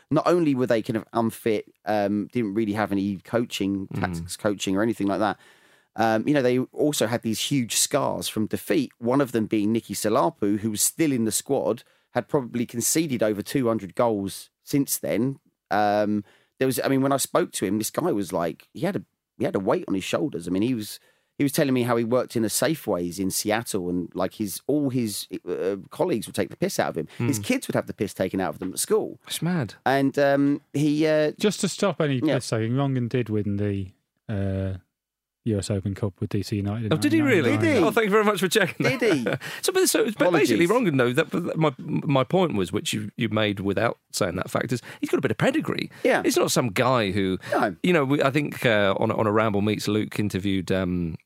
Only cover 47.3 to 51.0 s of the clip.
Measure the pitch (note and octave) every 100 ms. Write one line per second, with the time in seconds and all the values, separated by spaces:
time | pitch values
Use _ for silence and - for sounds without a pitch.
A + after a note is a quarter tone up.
47.3 | F#2 - - A#2 F2 F3 F3 C3+ D3 C#3
48.3 | C3+ D3 - C3 G#2+ G2+ F#2+ A2+ - A2
49.3 | G#2 A2 G2+ G#2 G#2 - G#2+ G#2+ - G#2
50.3 | F#2+ F#2+ F#2+ E2+ F#2+ F#2 F2+